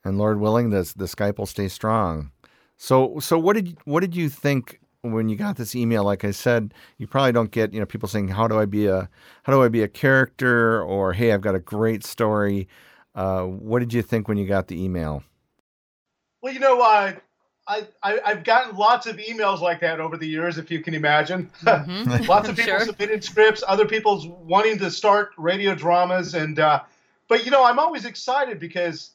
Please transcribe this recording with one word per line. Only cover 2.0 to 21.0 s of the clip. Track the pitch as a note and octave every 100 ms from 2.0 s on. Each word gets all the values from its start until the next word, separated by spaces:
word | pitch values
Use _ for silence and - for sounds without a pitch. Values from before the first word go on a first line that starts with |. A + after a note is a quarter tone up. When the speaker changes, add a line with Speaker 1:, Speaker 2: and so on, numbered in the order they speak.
| F#2 D#2+ C#2+ _ _ _ _ _
Speaker 1:
So, | - C3 C3 D3+
so | - E3
what | E3+
did, | G#3+ F3+ E3
what | - D#3
did | F#3 E3+
you | D#3
think | - C#3+ C#3 A#2+ - _ _
when | A#2+ A2 A2
you | G#2+
got | G#3 -
this | A2 B2
email? | A#2 A2+
Like | G2+ G2
I | F2
said, | E2+ B2+ A#2+ G#2 - - _
you | -
probably | C3+ C3+
don't | A#2+ A2
get, | A#2 G#2+
you | G#2
know, | G2+
people | G#2 G#2
saying, | G#2+ F#2+
"How | F#2+ A2+
do | A2
I |
be | G#2 G#2 G#2
a, | F#2+ F#2+ _ - _
how | -
do | C3+
I | B2
be | A2+
a | G#2
character?" | - C#3 C3+ B2+ - B2+ A#2+ A2+ A2+
Or, | E2 G2 F#2+
"Hey, | F2+ A#2
I've | G2+
got | G2+
a | F#2
great | F2 G#2+ A2+ G#2+
story." | - - A2 G#2+ G2+ G2 F#2 _ _ _ _
Uh, | - F#2+ F#2
what | F#2 F#2+ G#2+ A#2+
did | A#2+
you | A#2
think | G#2+ A#2 G#2
when | G#2
you | F#2+
got | G2 F#2
the | F2
email? | F#2 F2+ D#2 D2 - _ _ _ _ _ _ _ _ _ _ _
Speaker 2:
Well, | B3+
you | C4
know, | C4+ B3
uh, | A#3 G#3+ G3 F3+ _ _ _ _ -
I, | G#3+ G#3 _
I, | G3+ G#3+
I've | G3+ G3
gotten | G3 A3+ A#3+ G3
lots | G#3 A#3+ A#3
of | G3
emails | G#3+ A3+ G3+ F#3
like | F3 E3+
that | E3+ D#3+
over | D#3+ D#3+
the | D#3+
years, | D#3 E3+ D#3+
if | D#3+
you | E3
can | E3
imagine. | D#3